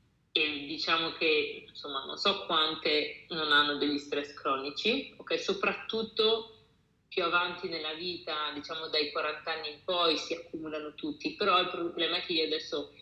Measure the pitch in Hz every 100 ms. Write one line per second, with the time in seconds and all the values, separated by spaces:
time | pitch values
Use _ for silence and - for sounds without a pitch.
0 | _ _ _ 160 151 143 143 156 - 165
1 | 160 - 160 151 143 - - - 151 -
2 | - - 202 190 - 160 156 160 165 151
3 | - - - 165 151 143 147 143 147 143
4 | - 143 143 - 151 135 143 - 214 269
5 | - - - 165 - 190 202 196 - 220
6 | 220 - 220 226 - - _ _ _ _
7 | - 185 170 175 180 - 185 165 156 160
8 | 180 170 - 151 147 147 147 160 160 151
9 | 147 165 151 151 170 156 151 147 - 175
10 | 165 147 - 165 - 160 156 151 151 -
11 | 151 143 151 - 202 180 180 175 170 170
12 | 165 175 - 160 156 156 - 156 143 -